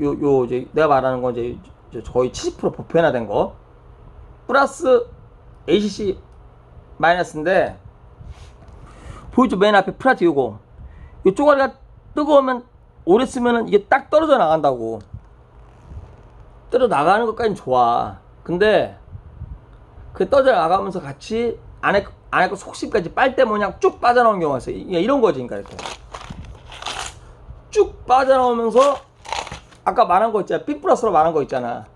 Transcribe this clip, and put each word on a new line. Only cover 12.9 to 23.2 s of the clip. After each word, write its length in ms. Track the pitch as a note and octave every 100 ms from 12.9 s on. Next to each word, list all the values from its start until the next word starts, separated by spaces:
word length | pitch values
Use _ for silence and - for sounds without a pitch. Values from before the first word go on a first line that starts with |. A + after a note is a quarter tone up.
| - -
오래 200 | G#3 C4
쓰면은 420 | C4 A#3+ A#3 G#3
이게 180 | G3 -
딱 240 | C4 C4
떨어져 280 | D4+ D#4 B3+
나간다고. 640 | E3 D#3+ C#3+ B2+ A2+ A2 - - - - - - - - - - - - - - - - -
떨어져 240 | B3 B3
나가는 320 | D3 D#3 G#3 A#3
것까진 300 | A3 A#3 F#3+
좋아. 640 | - B2+ A#2+ A#2+ A2+ F#2 - -
근데 540 | - E3+ G#3+ F#3 A2 F#2 - - - - - - - - - - -
그 160 | - F#3
떨어져 240 | C#4 C4
나가면서 480 | G3+ D#3+ F#3+ G3 F3+
같이 580 | C#3+ C#3 - A3 A#3 A3 - -
안에, 240 | C#3+ G3 G3+ - -
안에 180 | C#3+ F#3
거 60 | F#3+
속심까지 580 | - - C#4 A3 E3
빨대 300 | -